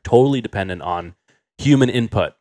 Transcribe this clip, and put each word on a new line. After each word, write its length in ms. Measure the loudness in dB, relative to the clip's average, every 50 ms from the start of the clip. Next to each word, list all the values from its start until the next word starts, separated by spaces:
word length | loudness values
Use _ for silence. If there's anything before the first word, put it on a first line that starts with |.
| -4
totally 380 | 2 4 4 4 4 0 -2
dependent 400 | -6 -6 -6 -6 -6 -6 -8 -10
on 320 | -8 -6 -6 -6 -8 -12 -16 _ _ _ _ _ _ _ _ -4
human 300 | 0 2 4 4 4 2
input, 440 | 0 -2 -4 -2 -2 -2 -2 -2 -6 _